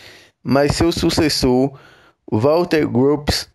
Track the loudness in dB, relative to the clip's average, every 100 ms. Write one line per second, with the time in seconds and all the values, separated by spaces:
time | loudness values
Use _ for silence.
0 | -18 -20 -20 _ -2 0 2 0 0 0
1 | -2 0 0 0 0 2 0 -4 -20 -20
2 | _ _ -6 0 2 2 0 -2 0 0
3 | 2 0 -2 -6 -8